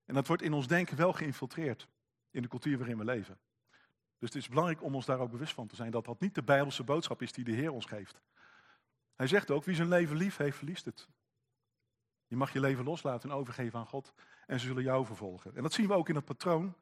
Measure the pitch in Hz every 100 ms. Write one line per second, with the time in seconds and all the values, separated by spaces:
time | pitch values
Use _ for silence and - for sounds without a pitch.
0 | - 131 139 170 165 147 127 170 175 135
1 | 175 175 156 - 131 - 156 110 - _
2 | _ _ _ - 120 123 151 131 120 113
3 | 110 123 95 - _ _ _ _ _ _
4 | _ - 117 143 - 135 175 160 147 135
5 | 123 131 123 120 156 - 110 - 117 113
6 | 113 120 196 165 131 139 143 - 120 151
7 | - 123 123 - 120 113 156 131 - 107
8 | 95 - _ _ - - - _ _ _
9 | _ - 131 202 196 147 165 165 170 175
10 | 165 156 196 - 147 135 143 185 - -
11 | - _ _ _ _ _ _ _ _ _
12 | _ _ - 120 139 135 135 131 127 165
13 | 143 123 135 143 127 117 120 117 110 139
14 | - - - - - 127 123 127 131 131
15 | 117 104 101 90 - 131 156 - 202 196
16 | 165 151 - 135 180 165 190 175